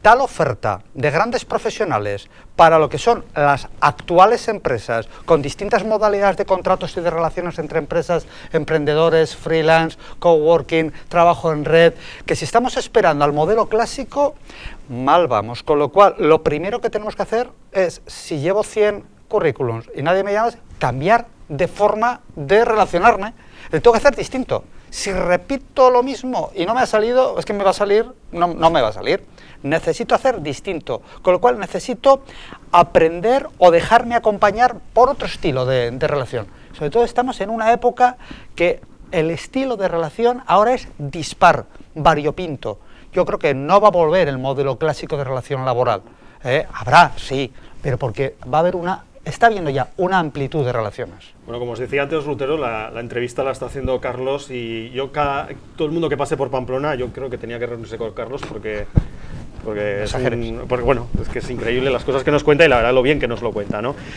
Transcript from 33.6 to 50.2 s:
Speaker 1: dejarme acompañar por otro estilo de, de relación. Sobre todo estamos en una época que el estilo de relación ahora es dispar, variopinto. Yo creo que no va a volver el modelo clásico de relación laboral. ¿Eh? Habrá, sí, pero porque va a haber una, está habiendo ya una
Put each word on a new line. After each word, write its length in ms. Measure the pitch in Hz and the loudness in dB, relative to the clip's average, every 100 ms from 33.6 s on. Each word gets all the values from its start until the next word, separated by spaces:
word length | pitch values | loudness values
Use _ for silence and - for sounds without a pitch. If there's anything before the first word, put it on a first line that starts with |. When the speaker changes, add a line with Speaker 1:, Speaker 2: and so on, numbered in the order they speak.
| 180 | 6
Speaker 1:
dejarme 440 | 170 - 233 233 233 | 6 6 4 4 0
acompañar 600 | 220 202 208 214 247 214 - | 0 2 2 4 2 0 -2
por 160 | 220 254 | 4 4
otro 160 | 269 196 | 4 -6
estilo 380 | - 170 131 127 | -4 -2 -2 0
de, 240 | 127 117 | 0 -2
de 140 | 127 151 | -2 -2
relación. 380 | 143 123 120 104 - - - | -2 -4 -6 -8 -16 -20 -8
Sobre 140 | 147 | -2
todo 140 | 240 | 0
estamos 360 | 233 - 254 - | 0 0 -2 -4
en 100 | 196 | -6
una 220 | 226 220 | 0 2
época 440 | 233 247 240 247 247 - - - - | 2 2 4 2 2 -12 -20 -16 -2
que 240 | 175 175 - - - | 0 0 -8 -20 -6
el 180 | 175 160 | -2 -2
estilo 460 | 165 - 262 269 214 | -4 -6 -4 -4 -2
de 100 | 185 | -2
relación 560 | 170 156 - 233 247 - | -2 -4 0 0 0 2
ahora 260 | 185 220 | 4 4
es 140 | 254 - - | 0 -4 -12
dispar, 680 | 143 170 - - 175 143 - - - | -10 -8 -10 2 4 4 -2 -18 -16
variopinto. 840 | 156 165 151 147 147 175 139 113 101 - - - | 0 2 2 0 -4 -6 -6 -8 -10 -14 -20 -6
Yo 120 | 180 170 | -2 -2
creo 120 | 190 | -2
que 160 | 156 | -2
no 260 | 135 147 196 | -2 2 6
va 80 | 208 | 6
a 40 | |
volver 360 | 180 156 185 147 | 4 2 2 2
el 100 | 131 | 0
modelo 400 | 131 135 139 127 | -4 -2 -2 -2
clásico 380 | 156 139 160 143 | -2 -4 -6 -6
de 80 | |
relación 400 | 135 127 - 135 | -4 -6 -6 -4
laboral. 380 | 131 120 120 98 - - - - | -2 0 0 0 -6 -20 -20 -12
¿Eh? 240 | 127 143 - | -2 -2 -2
Habrá, 400 | - 123 160 170 - | -8 4 6 6 2
sí, 360 | - 135 131 - - - | -6 -4 -4 -8 -20 -8
pero 160 | 143 123 | -4 -4
porque 380 | 123 104 135 - 127 | -4 -4 -6 -6 -2
va 60 | 151 | 0
a 20 | |
haber 140 | 175 180 | 0 -2
una, 280 | 175 - - - | -4 -8 -10 -14
está 220 | 160 - 233 | -12 0 2
habiendo 200 | 208 156 | 2 -2
ya 180 | 135 - - | -4 -4 -4
una 200 | 180 185 | 0 0